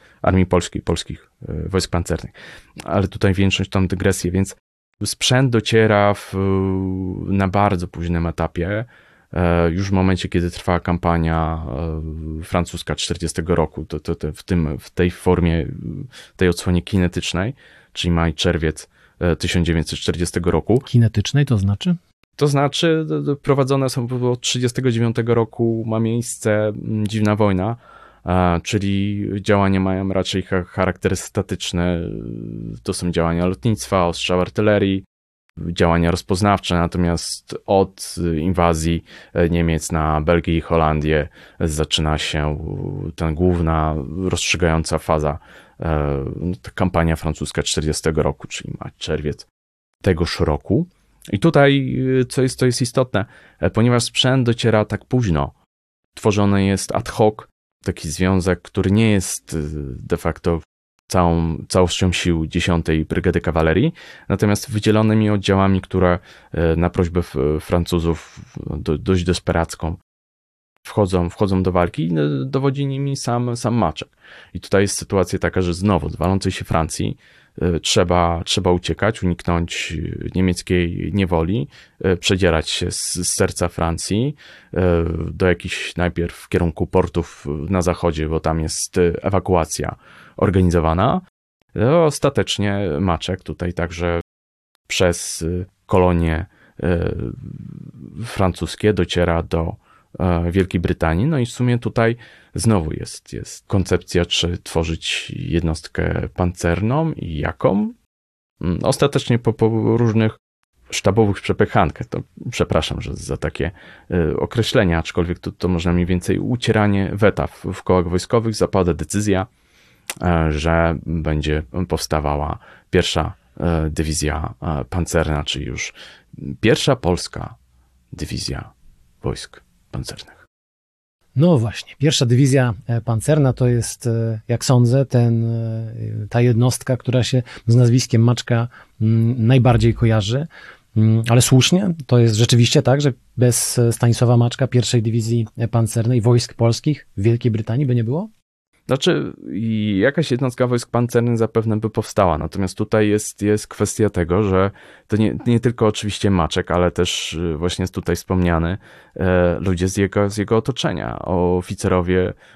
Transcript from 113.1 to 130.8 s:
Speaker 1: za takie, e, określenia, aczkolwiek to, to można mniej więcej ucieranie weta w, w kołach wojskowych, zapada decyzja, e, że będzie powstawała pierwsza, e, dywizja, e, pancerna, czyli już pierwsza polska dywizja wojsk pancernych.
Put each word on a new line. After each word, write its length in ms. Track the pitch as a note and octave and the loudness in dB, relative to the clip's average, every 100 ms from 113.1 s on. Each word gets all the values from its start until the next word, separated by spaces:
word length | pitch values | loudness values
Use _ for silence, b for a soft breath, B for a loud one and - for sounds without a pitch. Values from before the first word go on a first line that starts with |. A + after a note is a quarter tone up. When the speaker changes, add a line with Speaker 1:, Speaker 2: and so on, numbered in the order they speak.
Speaker 1:
za 220 | - - C2+ | -10 -8 -6
takie, 340 | D2+ - D#2 - B B B | -6 -4 -6 -6 B B B
e, 260 | F2+ D#2 C2 | 0 0 0
określenia, 640 | E2 - G#2+ B2+ F#2+ E2 | -2 -2 0 2 2 2
aczkolwiek 400 | - - E2+ F2 | -2 -2 -2 -2
to, 140 | F#2+ | -6
to 160 | - F2+ | -4 -2
można 240 | F2 F2 | 0 0
mniej 140 | F2 F2 | 0 2
więcej 320 | F2+ - F#2 | -2 0 -2
ucieranie 720 | G2 A#2+ - A2 G#2 G2+ F#2+ | -2 -2 0 2 2 2 0
weta 340 | G2+ G#2 - C#2+ | 2 2 2 -4
w, 200 | - - | -6 -10
w 80 | F#2+ | -8
kołach 260 | - F#2 E2+ | 2 2 2
wojskowych, 460 | F2+ - A#2 A2+ | -2 0 0 0
zapada 400 | G#2 F2 G2 F2+ | -2 0 2 2
decyzja, 520 | D#2+ D#2+ G2+ G#2 F#2+ F#2+ b b b b b b - | 0 -2 -2 0 0 -2 b b b b b b -4
e, 300 | F2 E2+ D#2+ | 0 2 2
że 460 | D2+ E2 E2 E2 D2+ - | 0 0 2 2 0 -4
będzie 560 | E2 D#2 D2+ D2 D2+ D#2 F2+ F2+ | -4 -2 -2 0 -2 -4 -6 -4
powstawała 720 | E2 - D#2 D2 D2 D2+ - B B B | -4 -2 -2 0 -2 -4 -8 B B B
pierwsza, 440 | F2+ - - D#2+ - _ - | 0 0 -2 -4 -8 _ -6
e, 300 | E2+ E2 D#2 | -2 0 -2
dywizja, 640 | D#2 D#2 D2+ D2+ D#2 - - | -2 -4 -2 -4 -4 -6 -8
e, 220 | F2+ D2 | -6 -6
pancerna, 600 | A#1+ F2+ E2 E2+ D#2 D2 | -4 -4 0 0 0 -2
czyli 220 | D2 C#2+ B1 | -4 -6 -8
już 260 | - - B B B B - C#2+ C2 | -8 -10 B B B B -14 -12 -2
pierwsza 360 | G#2+ D#3 - B2+ | 2 2 2 0
polska 580 | F2 F2 - - - - _ _ _ _ _ | 0 -2 -4 -12 -14 -16 _ _ _ _ _
dywizja 600 | D#2 D2+ - - C2 - _ - _ _ _ | -12 -8 -8 -8 -8 -12 _ -20 _ _ _
wojsk 380 | - - - - _ _ _ | -8 -6 -10 -20 _ _ _
pancernych. 560 | C3+ B2+ - - - _ _ _ _ | -10 -10 -12 -18 -20 _ _ _ _